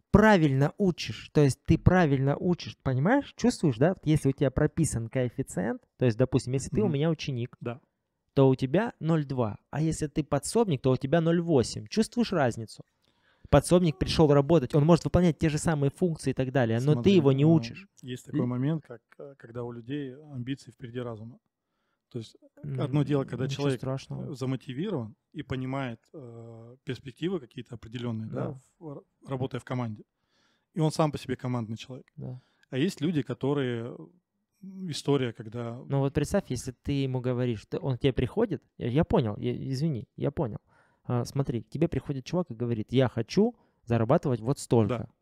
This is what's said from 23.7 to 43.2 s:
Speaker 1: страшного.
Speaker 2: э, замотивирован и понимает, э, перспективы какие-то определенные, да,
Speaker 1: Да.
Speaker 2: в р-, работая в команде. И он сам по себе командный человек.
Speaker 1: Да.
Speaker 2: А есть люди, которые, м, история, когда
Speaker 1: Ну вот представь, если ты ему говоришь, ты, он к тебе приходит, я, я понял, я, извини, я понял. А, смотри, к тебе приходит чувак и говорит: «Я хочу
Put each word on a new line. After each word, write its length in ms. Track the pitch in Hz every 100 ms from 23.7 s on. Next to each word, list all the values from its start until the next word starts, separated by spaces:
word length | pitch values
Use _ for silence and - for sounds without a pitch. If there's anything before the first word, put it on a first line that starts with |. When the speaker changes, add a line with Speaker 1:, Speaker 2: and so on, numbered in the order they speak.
| 127
Speaker 1:
страшного. 520 | 131 135 - 135 127
Speaker 2:
э, 20 |
замотивирован 800 | 127 131 131 - 127 208 165 110 - _
и 100 | 170
понимает, 580 | - 131 131 135 131 113 _
э, 640 | 165 123 117 117 113 117 131
перспективы 560 | - 123 135 - 165 185
какие-то 340 | 123 - 117
определенные, 540 | 117 113 120 120 110 110
да, 180 | 131 127
Speaker 1:
Да. 120 | 131 _ _
Speaker 2:
в 100 | 160
р-, 120 | 139 - _ -
работая 320 | 135 131 120
в 40 |
команде. 400 | - 127 117 107 - _ _ _ _ _ _
И 60 | -
он 120 | 156
сам 180 | - 156
по 80 | -
себе 160 | - 123
командный 400 | 127 123 107 110
человек. 300 | - 131 - -
Speaker 1:
Да. 240 | 131 127 _ _ _
Speaker 2:
А 80 | 131
есть 220 | 180 -
люди, 220 | 147 156
которые, 720 | - 120 131 147 127 117 120 - 160 180 _ _ _ _
м, 280 | 196 190 185
история, 420 | 135 - 143 127
когда 440 | - 113 120 117 120 -
Speaker 1:
Ну 100 | 139
вот 120 | 139
представь, 300 | 147 147 202 -
если 220 | 127 131
ты 200 | 123 -
ему 280 | 139 135 127
говоришь, 440 | 123 123 123 107 -
ты, 100 | -
он 160 | 156 127
к 40 |
тебе 120 | 139
приходит, 500 | - 127 - 226 123 _ -
я, 80 | 123
я 140 | 131
понял, 320 | 170 202 113 104
я, 140 | 123 123 131
извини, 340 | 131 165 123 - -
я 140 | 135
понял. 280 | 147 127 104 _ _ _ _
А, 200 | - 123
смотри, 380 | 117 139 135 120
к 60 | -
тебе 180 | 139 165
приходит 360 | 135 - 139
чувак 260 | - 175 175
и 40 |
говорит: 380 | 117 120 113 107
«Я 160 | 127 123
хочу 460 | -